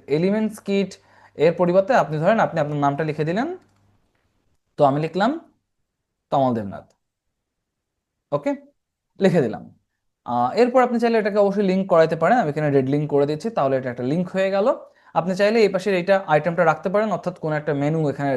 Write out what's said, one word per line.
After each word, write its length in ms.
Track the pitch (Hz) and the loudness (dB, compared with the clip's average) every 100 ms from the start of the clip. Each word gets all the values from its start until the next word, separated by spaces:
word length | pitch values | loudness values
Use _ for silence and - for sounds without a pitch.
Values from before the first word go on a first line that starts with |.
| - 147 | -4 0
এলিমেন্টস 400 | 180 214 220 214 - | 0 0 -2 -6 -4
কিট 240 | 196 190 - _ _ _ - | -2 -2 -6 _ _ _ 0
এর 80 | 156 165 | 0 2
পরিবর্তে 320 | 175 180 190 180 | 2 2 2 2
আপনি 140 | 156 151 | 2 0
ধরেন 160 | 165 220 156 | 0 2 0
আপনি 120 | 160 | -2
আপনার 140 | 147 147 | -4 0
নামটা 180 | 143 143 156 | -2 -2 -4
লিখে 140 | 147 156 | -4 -4
দিলেন, 180 | 185 294 370 _ _ _ _ _ _ _ _ _ _ _ - | -2 -4 -8 _ _ _ _ _ _ _ _ _ _ _ 0
তো 60 | 147 | 2
আমি 100 | 143 160 | 2 -4
লিখলাম 240 | 185 214 330 - _ _ _ _ _ _ _ _ | -2 -2 -2 -10 _ _ _ _ _ _ _ _
তমাল 200 | 147 131 117 | 0 0 0
দেবনাথ, 300 | 101 76 - _ _ _ _ _ _ _ _ _ _ _ _ _ _ 147 | -6 -12 -18 _ _ _ _ _ _ _ _ _ _ _ _ _ _ -6
ওকে, 140 | 269 285 - _ _ _ _ _ | -4 -6 -10 _ _ _ _ _
লিখে 160 | 196 170 | 2 2
দিলাম। 180 | 120 92 58 _ _ _ _ _ - | 0 -4 -14 _ _ _ _ _ -6
আহ, 180 | 120 123 185 | -2 0 2
এরপর 180 | 247 254 240 | 2 4 2
আপনি 100 | 233 | 0
চাইলে 140 | 233 226 | 0 0
এটাকে 160 | 208 202 | 0 2
অবশ্যই 220 | 202 190 196 | 2 2 0
লিংক 140 | 185 190 | 0 2
করাইতে 240 | 170 160 165 | 4 4 2
পারেন, 140 | 165 247 | 2 2
আমি 80 | 165 | 0
এখানে 160 | 147 151 139 | -2 2 2
রেড 120 | 131 | 2
লিংক 120 | 147 147 | -2 0
করে 100 | 147 143 | 0 0
দিচ্ছি, 180 | 151 226 220 | -2 -4 -2
তাহলে 180 | 139 135 | 0 0
এটা 100 | 127 | -4
একটা 120 | 120 123 | -6 -4
লিংক 140 | 160 180 | -2 -2
হয়ে 140 | 185 190 | -2 -2
গেল। 120 | 196 220 330 - _ _ - | 0 0 -2 -6 _ _ -4
আপনি 140 | 165 185 | -2 0
চাইলে 180 | 202 226 | 2 4
এই 60 | 202 | 2
পাশের 200 | 190 196 185 | 2 -2 -2
এইটা 140 | 180 190 196 | 2 0 2
আইটেমটা 300 | 151 151 170 165 | 0 0 2 2
রাখতে 180 | 156 196 | 2 -2
পারেন, 140 | 196 220 170 | -2 -2 -2
অর্থাৎ 180 | 180 175 | -6 -8
কোনো 100 | 160 151 | -4 -4
একটা 120 | 151 143 | -2 -2
মেনু 180 | 143 160 151 | 0 0 -2
এখানে 180 | 135 143 | -2 -2